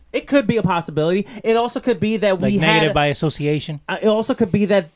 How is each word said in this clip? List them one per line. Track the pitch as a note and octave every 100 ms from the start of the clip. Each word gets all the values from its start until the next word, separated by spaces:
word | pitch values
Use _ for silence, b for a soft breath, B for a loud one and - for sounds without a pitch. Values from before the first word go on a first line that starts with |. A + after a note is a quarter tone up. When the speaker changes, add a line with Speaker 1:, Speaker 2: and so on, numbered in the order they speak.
| -
Speaker 1:
It | C#4 -
could | C#4 G#3
be | A#3
a |
possibility. | F3 E3+ - D3+ D#3+ G3 G3 G#3
It | A3 A3+
also | A#3+ C4+
could | B3+ G3
be | G#3+ A3
that | G3+ F#3
Speaker 2:
Like | -
Speaker 1:
we | G3+
Speaker 2:
negative | D#3+ E3 D#3+
Speaker 1:
had |
Speaker 2:
by | D3 D3
association? | - D#3 - D3 D3+ - D3 -
Speaker 1:
Uh, | F3+
it | G#3+
also | G#3+ A3
could | B3+ G#3+
be | G3+ G3
that | G3+ D#3